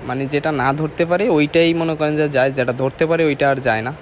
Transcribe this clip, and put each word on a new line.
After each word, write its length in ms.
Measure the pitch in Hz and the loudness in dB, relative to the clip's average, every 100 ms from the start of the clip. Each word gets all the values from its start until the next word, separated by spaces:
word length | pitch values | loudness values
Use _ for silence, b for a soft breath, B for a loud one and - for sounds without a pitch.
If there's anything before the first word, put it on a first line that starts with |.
মানে 220 | - 131 135 | -6 -6 -2
যেটা 260 | 143 156 | -2 -2
না 220 | 147 123 | 0 0
ধরতে 320 | 139 156 - 170 | 0 -4 -2 0
পারি 240 | 180 220 | 0 2
ওইটাই 440 | 160 147 170 165 | 2 2 4 2
মনে 220 | 165 165 156 | 2 -2 -2
করেন 220 | 151 151 | -2 0
যে 120 | 151 | 0
যায়, 220 | 139 131 | 2 0
যেটা 220 | 131 123 | 0 -2
ধরতে 320 | 123 131 - 160 | 0 -2 0 0
পারি 180 | 165 | 2
ওইটা 260 | 160 139 143 | 0 2 0
আর 60 | 135 | 2
যায় 260 | 131 110 | 0 -2
না। 120 | 113 151 | -2 -8